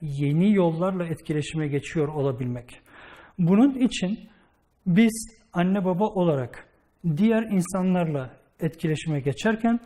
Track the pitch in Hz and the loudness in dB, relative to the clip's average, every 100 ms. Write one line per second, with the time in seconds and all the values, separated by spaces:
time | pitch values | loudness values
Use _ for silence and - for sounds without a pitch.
0 | 156 139 143 151 196 202 170 160 185 190 | -10 -4 0 2 4 4 2 2 -2 -2
1 | 170 156 - 151 143 156 151 143 - 170 | -4 -6 -4 -4 -4 -4 -2 -4 -4 -2
2 | 147 151 139 123 127 120 - - _ - | -2 -2 -2 -2 -6 -8 -12 -20 _ -20
3 | - - - - 170 196 277 262 254 - | -20 -20 -12 0 4 6 4 4 -2 -2
4 | 180 220 - _ _ _ _ _ 190 175 | -6 -6 -12 _ _ _ _ _ 0 4
5 | 226 226 - - _ 180 180 202 185 175 | 4 2 -8 -18 _ -2 0 0 0 0
6 | 214 202 175 139 120 - - _ _ _ | -2 0 0 0 -4 -10 -20 _ _ _
7 | 175 151 214 220 226 196 175 190 185 180 | -4 2 2 2 0 -2 -2 -2 0 0
8 | 165 147 127 - _ - 165 - 165 151 | 0 -4 -6 -14 _ -8 -6 -4 -4 -2
9 | 160 147 135 - 220 220 233 233 | -2 -4 -2 -2 -2 0 0 0